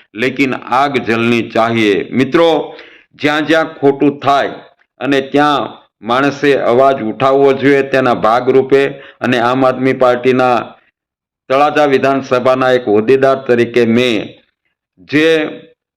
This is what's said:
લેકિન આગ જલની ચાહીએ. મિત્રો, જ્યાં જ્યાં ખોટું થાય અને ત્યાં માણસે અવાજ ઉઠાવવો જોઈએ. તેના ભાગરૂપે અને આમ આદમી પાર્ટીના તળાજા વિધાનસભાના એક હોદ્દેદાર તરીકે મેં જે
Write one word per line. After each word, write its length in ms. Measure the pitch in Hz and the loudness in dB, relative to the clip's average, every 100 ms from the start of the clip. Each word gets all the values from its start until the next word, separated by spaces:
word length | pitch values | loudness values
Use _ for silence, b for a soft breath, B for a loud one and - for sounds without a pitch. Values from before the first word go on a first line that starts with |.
| b | b
લેકિન 400 | 104 123 135 135 | -6 -4 -2 -4
આગ 440 | - - 123 143 127 | -4 -4 -2 0 -2
જલની 440 | 104 113 117 117 | -2 -2 0 -2
ચાહીએ. 680 | 117 113 113 117 107 92 - | -2 -2 0 0 0 0 -2
મિત્રો, 680 | 113 135 165 165 151 - B B B B | -2 0 2 2 0 -4 B B B B
જ્યાં 320 | - 147 151 147 | -6 -2 -2 0
જ્યાં 180 | 160 | 0
ખોટું 540 | 151 - 143 139 143 143 | -2 0 0 2 0 0
થાય 300 | 131 139 101 - - _ _ - | 0 0 -2 -8 -18 _ _ -10
અને 220 | 127 135 | -2 -2
ત્યાં 640 | - 143 147 139 104 - _ _ | -2 0 0 -2 -6 -12 _ _
માણસે 520 | 104 123 139 - 143 | -4 -2 -2 0 0
અવાજ 480 | 135 98 123 135 135 | 0 2 2 2 0
ઉઠાવવો 500 | 110 107 135 139 139 | -4 -2 0 2 2
જોઈએ. 300 | 135 135 139 | 2 2 0
તેના 320 | 135 135 127 | 0 0 0
ભાગરૂપે 760 | 101 107 120 127 131 131 135 139 143 B B | 0 0 0 2 2 2 0 0 -6 B B
અને 180 | 117 123 | -4 0
આમ 280 | 117 131 131 | 0 0 0
આદમી 260 | 127 131 | 0 -2
પાર્ટીના 840 | 127 127 123 131 127 127 117 - - b _ _ _ _ _ - | 2 2 2 0 0 0 0 -4 -14 b _ _ _ _ _ -4
તળાજા 360 | 131 147 143 | 0 0 2
વિધાનસભાના 840 | 147 131 135 135 135 127 123 131 127 | 2 2 0 -2 -2 -2 0 0 2
એક 180 | 127 107 | 0 2
હોદ્દેદાર 460 | 104 110 131 135 | 0 2 2 2
તરીકે 500 | 131 127 120 120 123 | 0 0 0 0 0
મેં 580 | 117 117 127 107 - - _ _ _ _ _ _ | 2 2 0 -2 -6 -14 _ _ _ _ _ _
જે 500 | 87 143 160 160 151 98 - _ _ | -6 0 2 0 -2 -10 -20 _ _